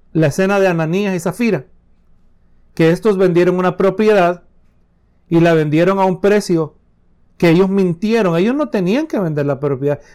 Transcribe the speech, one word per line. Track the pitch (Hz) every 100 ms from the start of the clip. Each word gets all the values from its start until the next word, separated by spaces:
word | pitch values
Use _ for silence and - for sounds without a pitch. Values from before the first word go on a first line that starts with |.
| _
la | 160 160
escena | 139 190 202
de | 190
Ananías | 170 156 180 208 185
y |
Zafira, | 175 165 240 175 - _ _ _ _ _ _ _ _ _ _
que | - 165
estos | 175 220 190
vendieron | 185 170 175 180
una | 180 180
propiedad | 190 190 214 208 175 175 _ _ _ _ _ _ _ _ -
y | 165
la | 165
vendieron | 165 151 147 175 196
a | 190
un | 175
precio | 196 208 - 170 151 _ _ _ _ _ _ -
que | 170
ellos | 165 196
mintieron? | 196 185 170 208 226 202 165
Ellos | 202 277
no | 294
tenían | 233 180 233 311
que | 277
vender | 175 147 143
la | 139
propiedad. | 143 135 139 143 -